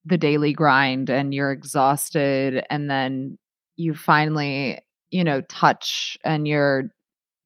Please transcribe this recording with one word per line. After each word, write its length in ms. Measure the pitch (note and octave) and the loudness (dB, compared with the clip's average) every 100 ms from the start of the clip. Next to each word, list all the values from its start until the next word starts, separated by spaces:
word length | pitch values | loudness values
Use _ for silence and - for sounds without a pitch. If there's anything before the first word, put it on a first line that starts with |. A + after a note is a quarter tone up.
the 120 | D#3 F3 | -2 0
daily 340 | D#3 D3+ D3 | 2 2 2
grind 560 | D3 D3+ C3 C3+ C3 C3 | 2 4 6 4 0 0
and 240 | C3 C#3 | -2 -2
you're 180 | C#3 C#3 | -2 -2
exhausted, 1120 | C3 - C#3+ C3+ C#3+ - D#3+ C#3 C3+ C3+ B2+ - | -4 -4 2 2 2 -2 0 0 0 0 -2 -4
and 200 | D3 D3 | -4 -2
then 480 | C3+ C3 C3+ C3+ - _ _ _ - | -2 -2 -4 -8 -12 _ _ _ -6
you 180 | E3 | -4
finally, 880 | D3+ - D3+ D3+ D#3 C#3+ C3+ C3+ - - _ _ | -2 2 2 2 0 -2 -4 -4 -6 -12 _ _
you 120 | F3+ | -2
know, 160 | E3+ C3+ | 0 0
touch 760 | - - E3 A#2+ - - - - | -4 -2 -2 -2 -4 -8 -8 -8
and 240 | - D#3 D3 | -4 -2 -2
you're, 420 | D3 C#3+ C3+ - _ _ _ _ _ | 0 0 0 -4 _ _ _ _ _